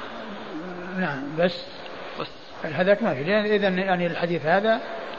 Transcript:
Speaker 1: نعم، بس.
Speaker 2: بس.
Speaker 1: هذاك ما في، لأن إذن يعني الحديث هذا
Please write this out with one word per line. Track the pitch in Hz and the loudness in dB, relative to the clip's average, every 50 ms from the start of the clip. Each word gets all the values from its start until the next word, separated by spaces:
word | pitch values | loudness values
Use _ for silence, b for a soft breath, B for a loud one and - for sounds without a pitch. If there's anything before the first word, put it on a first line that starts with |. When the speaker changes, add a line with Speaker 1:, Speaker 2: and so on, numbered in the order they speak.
| - - - - - 226 202 208 - - - 156 170 180 180 180 180 180 185 185 | -8 -10 -10 -10 -10 -10 -10 -10 -10 -10 -8 -8 -8 -8 -8 -8 -8 -6 -4 -2
Speaker 1:
نعم، | 185 160 143 135 139 143 156 156 | -2 -2 -2 -4 -6 -4 0 2
بس. | 175 185 185 - - - - - - - - - - - - - | 2 2 2 0 -10 -12 -12 -12 -12 -12 -12 -12 -10 -10 -8 -8
Speaker 2:
بس. | 156 - - - - - - - - | -8 -8 -8 -14 -16 -14 -12 -8 -6
Speaker 1:
هذاك | 165 151 139 185 190 202 196 233 | -4 0 2 6 6 6 6 4
ما | 202 156 | 0 0
في، | 131 143 | 0 0
لأن | 165 202 214 208 | 2 2 4 4
إذن | 208 214 202 202 196 185 180 | 4 4 4 4 4 2 2
يعني | 196 190 185 175 175 175 | 2 2 2 2 2 0
الحديث | 165 - 170 170 175 160 135 | 0 0 0 0 0 0 2
هذا | 151 170 196 208 220 220 247 - - - - - - - | 4 4 4 6 4 2 2 2 -4 -8 -8 -8 -8 -4